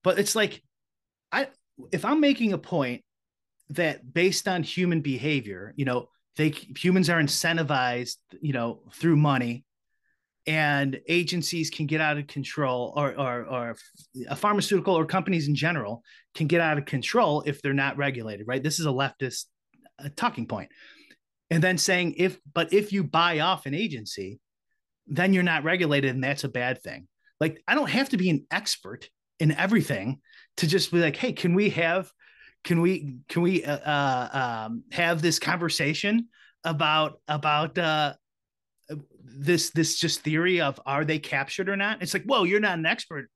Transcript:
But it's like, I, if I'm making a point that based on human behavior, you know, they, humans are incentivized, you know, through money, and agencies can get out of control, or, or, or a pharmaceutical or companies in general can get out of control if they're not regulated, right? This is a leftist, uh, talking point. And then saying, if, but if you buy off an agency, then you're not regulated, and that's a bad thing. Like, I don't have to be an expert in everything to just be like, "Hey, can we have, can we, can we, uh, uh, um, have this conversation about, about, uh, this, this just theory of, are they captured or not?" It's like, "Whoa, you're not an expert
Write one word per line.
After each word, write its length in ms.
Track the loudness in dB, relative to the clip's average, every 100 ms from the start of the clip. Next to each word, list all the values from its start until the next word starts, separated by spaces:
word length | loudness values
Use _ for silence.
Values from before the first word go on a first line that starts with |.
But 140 | 0 2
it's 180 | 2 2
like, 260 | 0 -2 _ _ _ _ _ _ -6
I, 180 | -4 -4 _ _ -20 -6
if 120 | -4
I'm 160 | 0 4
making 320 | 4 4 2
a 60 | 0
point 460 | -2 -2 -2 -4 _ _ _ _ _ _ -10
that 420 | -2 -2 -2 -4
based 360 | 2 2 2 0
on 160 | -2
human 380 | -2 0 2 2
behavior, 720 | 0 -2 0 -2 -2 -10 -12 -4
you 80 | -2
know, 240 | -2 -4 _ _ -2
they, 120 | 0
humans 600 | -2 -12 -2 2 4 4
are 80 | 4
incentivized, 1000 | 2 2 0 0 0 0 0 -2 -6 -12 _ -8
you 100 | -4
know, 300 | -2 -2 -6 -16
through 220 | -2 4 6
money, 480 | 6 4 0 -6 -12 _ _ _ _ _ _ _ -4
and 540 | 0 2 4 2 -2 0
agencies 640 | 0 2 -2 -2 -2 -4
can 160 | -4 -2
get 160 | 0
out 160 | 0 -2
of 100 | -4
control, 640 | -8 -8 -2 -2 -2 -2 -2
or, 200 | -2 -2
or, 280 | -4 -4 -6
or 300 | -6 -6 -10 -16 _ -20 -14 -8
a 80 | -2
pharmaceutical 600 | 2 2 2 2 4 2
or 100 | 2
companies 420 | 0 0 0 2
in 80 | 0
general 480 | 0 -2 -4 -10 _ -20 _
can 140 | -4 2
get 120 | 4
out 180 | 4 0
of 60 |
control 580 | -2 -4 0 2 4 2 -2
if 160 | -4
they're 120 | -2
not 220 | 0 0 -2
regulated, 500 | -4 -4 -8 -10 -4
right? 120 | -2
This 200 | -2 -2
is 40 | 0
a 40 |
leftist, 560 | 0 -2 -2 -8 -8 -14 _ _ _ _ -14
uh, 120 | -12 -2
talking 280 | -2 -2 -8
point. 240 | -8 -10 _ -20 -20 -20 -20 _ _ -2
And 140 | 2
then 140 | 2 2
saying, 380 | 2 2 0 0
if, 200 | 0 0 -6
but 200 | -2 2
if 180 | 2 2
you 140 | -2 0
buy 340 | 2 2 2
off 260 | 0 -2 -4
an 80 |
agency, 640 | -4 -4 -6 -10 -10 -10 -12 _ _ _ _ _ _ -8
then 240 | 0 4
you're 100 | 4
not 220 | 4 2
regulated, 500 | 0 2 2 2 2
and 100 | 0
that's 200 | -2 -2
a 60 | -4
bad 320 | -2 -2 -4
thing. 260 | -8 -14 -18 _ _ -4
Like, 220 | -4 -2 -2
I 100 | 0
don't 140 | 2
have 200 | 0 0
to 80 | 0
be 120 | 2
an 160 | 0 -2
expert 580 | -4 -4 -6 -8 -16 -18 _ _ 0
in 120 | 0
everything 640 | 2 2 2 0 -4 -4 -8 _ -20 -16 -4
to 100 | 0
just 240 | 0 2
be 80 | 2
like, 160 | 2 0
"Hey, 180 | -4
can 200 | -2 2
we 160 | 4 2
have, 380 | 0 0 -2 -4 _ _ _ -20 _
can 180 | 0 2
we, 360 | 4 2 -4 -12 -6
can 140 | 0
we, 220 | 2 2 -2
uh, 120 | -6
uh, 880 | -2 0 0 0 -2 -4 -2 -4 -6
um, 180 | -10 -8
have 300 | -2 0 2
this 160 | 0 0
conversation 920 | -2 -2 -2 -2 -2 -2 0 0 0 _ -20 _
about, 560 | -4 0 2 2 0 -4 -6
about, 500 | -2 0 0 0 0
uh, 360 | 0 2 0 -2 _ _ _ _ _ _ -14 -14 -14 -20
this, 500 | -20 -6 2 2 2
this 280 | 0 0 0
just 220 | -2 -2
theory 400 | -2 0 2 2
of, 180 | 0 -2 -4
are 180 | -2
they 160 | 0 -2
captured 480 | -2 -4 -4 -4 -4
or 80 | -2
not?" 260 | -4 -4
It's 120 | -4
like, 100 | -4
"Whoa, 220 | 0 2 4
you're 160 | 2
not 180 | 2 0
an 60 | -2
expert 440 | -2 -6 -12 -12